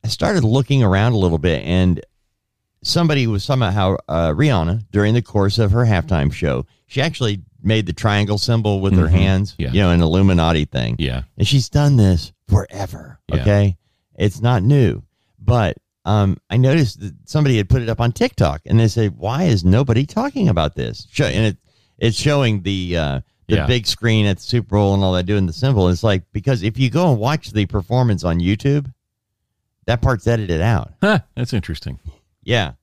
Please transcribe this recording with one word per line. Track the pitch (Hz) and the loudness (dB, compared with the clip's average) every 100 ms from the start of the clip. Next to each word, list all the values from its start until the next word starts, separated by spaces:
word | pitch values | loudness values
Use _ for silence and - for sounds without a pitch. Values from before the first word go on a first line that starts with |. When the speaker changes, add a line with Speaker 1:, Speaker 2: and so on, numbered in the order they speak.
Speaker 1:
I | 110 | -8
started | - - 196 | -4 -2 0
looking | 110 127 131 139 | 2 0 2 2
around | 107 98 113 | 2 2 2
a | 113 | 2
little | 90 82 | 0 0
bit, | 87 73 | 0 -2
and | 57 90 92 85 - _ _ _ _ _ _ _ | 0 2 2 0 -6 _ _ _ _ _ _ _
somebody | - 170 170 143 117 | -4 0 2 0 0
was | 101 - | -2 -2
talking | 131 | -2
about | 107 | 0
how, | 101 95 95 - | 0 0 -2 -4
uh, | 82 82 | -2 -2
Rihanna, | 76 151 107 80 107 107 | 0 2 2 0 -4 -2
during | 104 104 | 0 2
the | 117 | 0
course | - 104 98 107 | 0 0 0 0
of | 104 | 2
her | 117 | 2
halftime | 120 95 - 85 71 | 2 0 0 0 0
show, | - 78 64 - _ _ | -2 -4 -4 -6 _ _
she | 135 | -4
actually | 156 - 117 98 - _ | -4 -2 -4 -4 -10 _
made | 98 110 90 | -2 -2 -2
the | |
triangle | 82 110 104 101 104 | -4 0 0 0 -2
symbol | - 113 107 98 | 0 0 0 0
with | 98 | 2
her | 95 80 | 2 4
Speaker 2:
Mm-hmm. | 87 | 4
Speaker 1:
hands, | 98 95 104 - | 2 0 -2 -4
Speaker 2:
Yeah. | 67 | -2
Speaker 1:
you | 90 | 2
know, | 92 | 2
an | 85 | 4
Illuminati | 82 90 98 87 82 80 | 2 4 4 4 2 0
thing. | 76 67 58 60 | -2 -4 -4 -4
Speaker 2:
Yeah. | 67 62 - - | -4 -6 -10 -4
Speaker 1:
And | 104 | 0
she's | 135 - | 0 0
done | 147 147 135 | 0 2 4
this | 98 87 - _ - | 4 2 -2 _ 0
forever, | - - 98 98 - - - - | 0 0 -10 -10 -10 -18 -20 -6
Speaker 2:
Yeah. | - | -2
Speaker 1:
okay? | 82 101 101 90 _ _ _ - | 2 2 2 -2 _ _ _ -4
It's | 101 - | -4 0
not | 117 120 | 0 2
new. | 104 143 107 53 - _ _ _ | 2 4 2 0 -12 _ _ _
But, | 98 120 98 - _ _ | -2 0 0 -4 _ _
um, | - 107 98 - _ | -2 0 0 -2 _
I | 117 | 0
noticed | 131 160 123 - | 2 2 0 -4
that | 95 - | -14 -14
somebody | - 156 143 113 | -6 -2 0 0
had | 95 | 2
put | 131 | 0
it | 113 | 0
up | 110 | -2
on | 120 | -2
TikTok, | - 254 - 87 73 - | 0 -4 0 -2 -2 0
and | 113 | 2
they | 113 | 2
said, | 120 107 62 | 0 -2 -2
"Why | 92 135 | -6 -2
is | 180 104 | 0 2
nobody | 87 104 135 113 147 | 2 2 2 0 -2
talking | - 277 277 180 | -4 -4 -2 0
about | 85 76 | 0 -2
this?" | - 58 55 - | -4 -8 -10 -10
Show, | - - | -4 -2
and | 73 110 | 0 -2
it, | - _ _ _ _ | -2 _ _ _ _
it's | 117 101 | -2 0
showing | 147 143 123 104 | 0 2 0 0
the, | 92 98 87 85 | -4 -4 -2 -2
uh, | 76 67 - _ - | -2 -4 -10 _ -4
the | 107 | -2
Speaker 2:
Yeah. | 73 | 0
Speaker 1:
big | 123 107 | 0 -2
screen | - 117 110 104 | -4 0 2 0
at | 92 | -2
the | |
Super | - 120 - 104 | -4 -4 -2 0
Bowl | 101 | 2
and | 98 | 2
all | 95 | 0
that | 90 90 | 0 -2
doing | 104 92 | -2 -2
the | |
symbol. | - 131 117 90 | -2 0 2 2
It's | 87 | 2
like, | 113 95 - | 0 -2 -4
because | 104 135 123 | -6 -2 -2
if | 98 117 | -2 -2
you | 131 | -2
go | 135 180 | 0 0
and | 117 | 0
watch | 113 156 - | 0 -4 -4
the | 107 98 | -4 -2
performance | 104 87 123 123 92 | -4 -2 0 0 0
on | 87 85 | -2 0
YouTube, | 87 107 139 143 139 - _ _ _ _ _ _ _ _ - | 0 0 -2 -2 -4 -16 _ _ _ _ _ _ _ _ -4
that | 120 | 0
part's | 135 117 - | 0 0 0
edited | 117 98 80 | -2 -2 0
out. | 101 101 - - | 2 0 -2 -4
Speaker 2:
Huh, | 202 185 - | 0 0 -4
that's | - 120 | -8 -4
interesting. | 110 - 78 - 64 80 - _ _ | -4 -6 -10 -10 -14 -16 -20 _ _
Speaker 1:
Yeah. | - 120 80 - | -4 -2 -2 -10